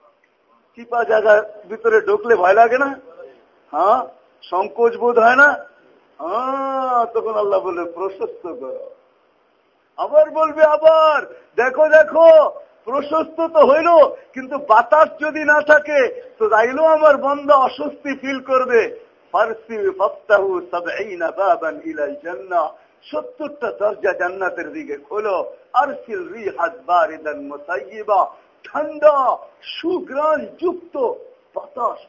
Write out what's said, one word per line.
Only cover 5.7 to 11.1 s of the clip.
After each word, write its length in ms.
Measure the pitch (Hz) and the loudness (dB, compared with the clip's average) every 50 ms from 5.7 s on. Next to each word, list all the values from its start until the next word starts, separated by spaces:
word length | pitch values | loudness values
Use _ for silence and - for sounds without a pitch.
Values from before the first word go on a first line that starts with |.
| _ _ _ _ _ _ _ _ _ - | _ _ _ _ _ _ _ _ _ -12
হ্যাঁ, 840 | 151 165 196 233 254 262 269 277 269 269 269 269 262 262 247 240 226 | -10 -6 -6 -4 -4 -4 -6 -6 -6 -6 -6 -4 -4 -2 0 0 -2
তখন 280 | 226 233 226 196 220 220 | -2 -2 -4 -4 -4 -4
আল্লাহ 240 | 214 208 202 202 190 | -2 -2 0 0 -2
বলে, 260 | 175 190 175 175 170 | -2 -4 -6 -6 -8
"প্রশস্ত 600 | 170 170 170 190 190 190 - 233 - - - - | -8 -8 -8 -8 -8 -8 -8 -10 -10 -10 -12 -14
করো।" 420 | 175 156 - 135 131 131 127 - - - _ _ _ _ _ _ _ _ _ _ _ _ _ _ _ _ _ _ _ _ | -14 -12 -12 -12 -12 -12 -12 -14 -18 -20 _ _ _ _ _ _ _ _ _ _ _ _ _ _ _ _ _ _ _ _
আবার 320 | - 160 226 277 302 311 302 | -10 -6 0 4 2 2 2
বলবে, 340 | 277 311 311 311 294 311 311 | 0 -2 -2 -2 2 2 4
আবার, 640 | 302 302 302 311 320 320 320 311 311 | 4 4 4 4 4 6 6 4 4